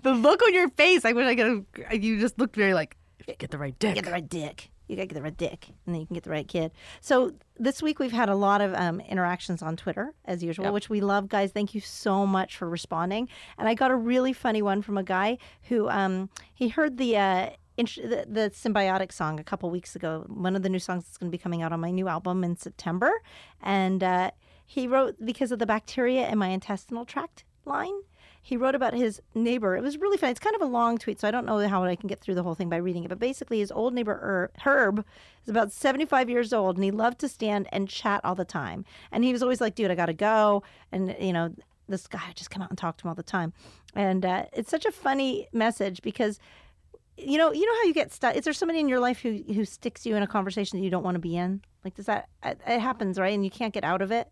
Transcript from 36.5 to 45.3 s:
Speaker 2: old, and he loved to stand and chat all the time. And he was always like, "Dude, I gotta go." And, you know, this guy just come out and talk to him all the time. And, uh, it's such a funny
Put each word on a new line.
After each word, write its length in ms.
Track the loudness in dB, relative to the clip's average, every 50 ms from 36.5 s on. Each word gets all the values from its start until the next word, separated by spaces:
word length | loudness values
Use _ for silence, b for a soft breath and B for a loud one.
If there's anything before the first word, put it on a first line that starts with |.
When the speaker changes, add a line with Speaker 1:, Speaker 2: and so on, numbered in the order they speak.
| 2
Speaker 2:
old, 220 | 2 2 2 2
and 60 | 2 0
he 40 | 0
loved 300 | 2 2 0 0 0 0
to 80 | -6
stand 400 | -6 -4 -2 -2 0 0 0 -2 -2
and 160 | -2 -4 -4 -4
chat 320 | -6 -4 -2 0 0 0 0
all 100 | -2 -2
the 120 | -2 -4
time. 380 | -4 -4 -6 -6 -6 -8 -10 -12 B B B B B
And 120 | 0 2 2
he 60 | 2 2
was 100 | 2 2
always 160 | 0 2 2
like, 140 | 0 -2 0
"Dude, 160 | 0 0 0
I 40 | 2
gotta 180 | 2 0 0 0
go." 500 | 2 2 4 6 6 6 6 4 2 0 b b b b b
And, 240 | -4 -2 -2 -2 -4 -2
you 140 | -2 0 0
know, 200 | 0 0 -2 -4 -10 -20 _ _ _ _ -8
this 180 | -8 -8 -8
guy 240 | -10 -10 -10 -10 -12 -12
just 160 | -14 -16 -12
come 140 | -10 -10 -8
out 60 | -8
and 60 | -8 -6
talk 180 | -4 -6 -6
to 60 | -4 -8
him 60 | -8
all 60 | -6
the 60 | -6 -8
time. 280 | -4 -2 -2 -2 -2 -6 b b b b b b b _
And, 320 | 0 2 2 2 2 2
uh, 200 | 0 0 0 -2 -4 -6
it's 180 | -8 -4 -2
such 140 | -4 0 0
a 60 | -2
funny 560 | -2 0 -2 0 0 2 0 0